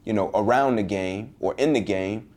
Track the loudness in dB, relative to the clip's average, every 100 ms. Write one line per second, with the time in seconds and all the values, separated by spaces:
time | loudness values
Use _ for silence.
0 | -2 0 0 0 2 4 2 0 0 -2
1 | -4 -6 -10 -4 -4 0 2 2 0 -2
2 | -2 -6 -10